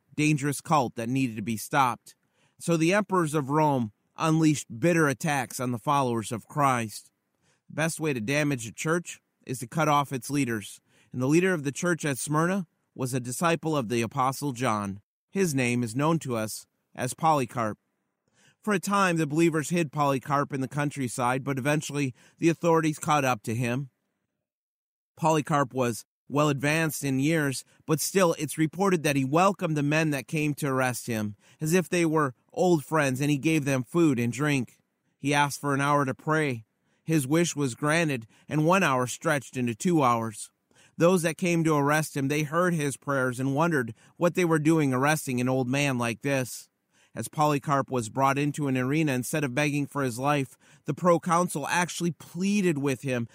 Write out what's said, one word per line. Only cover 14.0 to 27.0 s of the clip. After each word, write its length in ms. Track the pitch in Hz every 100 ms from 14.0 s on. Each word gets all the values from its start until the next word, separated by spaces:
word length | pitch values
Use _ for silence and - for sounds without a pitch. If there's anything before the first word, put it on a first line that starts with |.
Apostle 500 | 113 139 131 131 143
John. 480 | 117 127 107 101 98 _ _ _
His 240 | 196 180
name 300 | 135 120 123
is 120 | 117 123
known 220 | 156 165
to 160 | 135 113
us 300 | 110 - - _ _ -
as 180 | 120
Polycarp. 640 | - 160 147 123 127 110 98 _ _ _ _ _ _ _ _
For 100 | 214
a 60 | 196
time, 380 | 196 202 185 170
the 100 | 156
believers 420 | 151 170 156 139
hid 220 | 175 156
Polycarp 600 | 151 143 139 - 143 139
in 100 | 143
the 60 | 131
countryside, 760 | 143 147 143 123 - 120 135
but 160 | 123 135
eventually 560 | 135 156 - 147 135 - _ -
the 100 | 160
authorities 480 | 156 175 165 160 151
caught 260 | 170 151
up 200 | 131 120
to 100 | 120
him. 380 | 113 120 123 139 _ _ _ _ _ _ _ _ _ _ _ _ -
Polycarp 600 | 160 160 139 147 127 127
was 300 | 123 110 - _ -
well 200 | 139 151
advanced 540 | 139 143 160 160 -